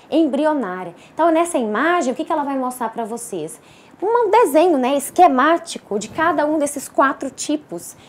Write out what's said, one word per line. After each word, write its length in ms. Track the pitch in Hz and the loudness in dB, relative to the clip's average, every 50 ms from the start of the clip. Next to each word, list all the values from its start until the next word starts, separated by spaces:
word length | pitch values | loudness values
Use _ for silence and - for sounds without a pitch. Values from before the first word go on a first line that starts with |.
| - - | -12 -2
embrionária. 840 | - 302 330 294 233 277 302 311 311 294 233 185 180 185 185 175 170 - - - - | 0 0 0 2 0 0 0 0 0 0 -2 -4 -6 -8 -10 -12 -14 -18 -20 -20 -4
Então, 160 | - 311 339 | 0 2 4
nessa 300 | 320 320 339 339 339 302 | 4 2 0 0 -2 -2
imagem, 520 | 240 214 214 208 269 330 349 349 302 247 | -2 -2 -2 0 0 2 0 0 0 -2
o 40 | 240 | -4
que 100 | - 320 | -4 -4
que 60 | - | -4
ela 120 | 349 311 285 | -4 -4 -2
vai 140 | 277 277 269 | -4 -4 -4
mostrar 320 | 254 254 247 - 247 220 | -4 -6 -6 -6 -8 -8
pra 160 | 226 247 233 | -6 -8 -8
vocês? 560 | 208 226 233 - - - 175 151 160 - - - - - - - - - _ - | -8 -8 -10 -10 -10 -10 -10 -10 -10 -12 -16 -20 -20 -20 -20 -20 -20 -14 _ -4
Um 280 | 403 466 480 480 403 | 0 0 2 2 4
desenho, 480 | 392 466 494 339 269 311 330 370 339 269 | 4 4 4 6 4 4 4 4 4 2
né, 180 | 254 240 285 285 | 2 0 0 -2
esquemático 1040 | 269 - - - 359 339 269 254 254 302 330 339 339 - - - - - 202 214 | -4 -4 2 4 4 6 6 4 4 4 2 2 0 -6 -14 -14 -10 -6 -6 -6
de 100 | 202 214 | -6 -6
cada 340 | - - 320 330 339 285 294 302 | -4 -2 0 0 2 0 0 0
um 100 | 311 320 | 0 0
desses 320 | 285 277 - 277 - - | -2 -2 -4 -8 -12 -6
quatro 400 | - - 294 269 285 - - 233 | 0 2 2 2 2 -2 -8 -10
tipos 640 | - - - - 294 302 - _ 175 175 - - - - - | -10 -10 -6 -4 -4 -6 -6 _ -14 -14 -14 -16 -20 -20 -20